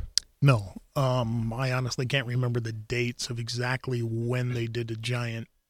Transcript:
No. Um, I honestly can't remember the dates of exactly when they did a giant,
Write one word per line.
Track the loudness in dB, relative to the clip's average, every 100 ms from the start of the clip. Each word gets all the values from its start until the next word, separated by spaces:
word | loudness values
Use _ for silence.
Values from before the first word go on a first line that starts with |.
| -2 -4 -4 4
No. | 6 6 2 -12 -6 0
Um, | 2 2 0 0 -2
I | -2 0
honestly | 0 -2 -2 0
can't | 0 2
remember | 0 2 0
the | -2
dates | -6 -4 0 0 -2 -6
of | -4
exactly | -4 -2 -2 -2 -2 -2
when | 0 0 0 0 0
they | -2 -2
did | -4 -4
a | -4
giant, | -2 -2 -2 -4 -10 _